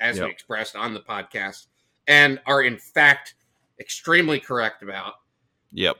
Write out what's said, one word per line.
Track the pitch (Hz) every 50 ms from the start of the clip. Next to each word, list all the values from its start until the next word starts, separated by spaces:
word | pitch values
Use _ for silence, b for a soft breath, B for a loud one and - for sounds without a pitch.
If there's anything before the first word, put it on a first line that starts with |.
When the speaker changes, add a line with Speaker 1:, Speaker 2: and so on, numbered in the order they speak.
Speaker 1:
as | 113 120 113
we | 95
Speaker 2:
Yep. | 87 -
Speaker 1:
expressed | - - - - 113 107 110 - -
on | 104 110 117 107
the | 104
podcast, | - - 110 101 98 - - 104 98 98 98 - - _ _ _ _ _ _ _ _
and | - 147 147 147 139 135 131 -
are | 135 139 139
in | 131 123 123 98
fact | - - - 165 147 143 139 - - - - _ _ _ _ _ _ _ _ -
extremely | - - - - - 165 170 175 175 156 151 131
correct | - - 131 120 113 107 - -
about. | 104 98 98 98 95 101 - _ _ _ _ _ _ _ _ _ _ _
Speaker 2:
Yep. | - - 92 85 -